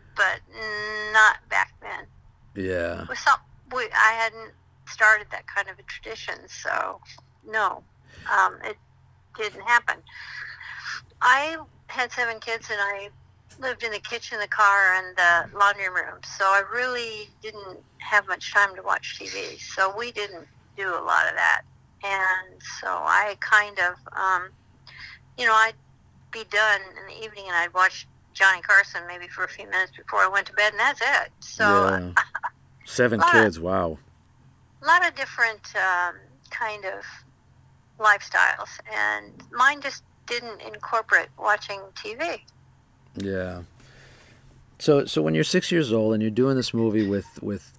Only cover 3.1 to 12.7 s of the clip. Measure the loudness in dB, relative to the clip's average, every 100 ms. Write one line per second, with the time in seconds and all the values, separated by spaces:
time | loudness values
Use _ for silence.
3.1 | -8 -2 -2 -4 -20 -10 -8 -4 2 2
4.1 | 2 -2 -4 -18 _ _ _ -18 2 4
5.1 | 4 0 -14 -8 -6 -6 -12 -18 -16 -12
6.1 | -12 -10 -12 -14 -10 -6 -4 -4 -8 -18
7.1 | -20 _ _ -6 -2 -2 -2 -12 _ _
8.1 | -16 0 2 2 0 -10 -12 _ _ _
9.1 | _ _ -8 -8 -6 0 2 2 -6 -12
10.1 | -18 -16 -14 -14 -16 -16 -14 -12 -12 -14
11.1 | _ 4 4 2 -6 -12 _ -10 -4 -4
12.1 | -2 -4 -4 -6 -8 -6